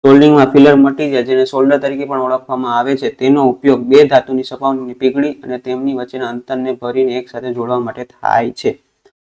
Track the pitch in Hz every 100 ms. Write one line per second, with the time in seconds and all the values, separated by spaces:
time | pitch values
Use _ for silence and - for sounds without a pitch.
0 | 139 139 147 147 135 139 143 143 139 139
1 | 147 135 123 131 131 135 135 143 139 139
2 | 139 135 127 127 - 127 127 120 127 135
3 | 120 - 131 143 131 123 139 127 120 135
4 | 147 135 120 131 131 131 135 131 127 123
5 | 131 139 147 139 127 127 127 127 139 131
6 | 123 131 123 120 - 131 131 123 123 127
7 | 131 123 127 120 127 120 117 123 117 117
8 | 123 _ 107 107 117 123 120 - _ _
9 | _ _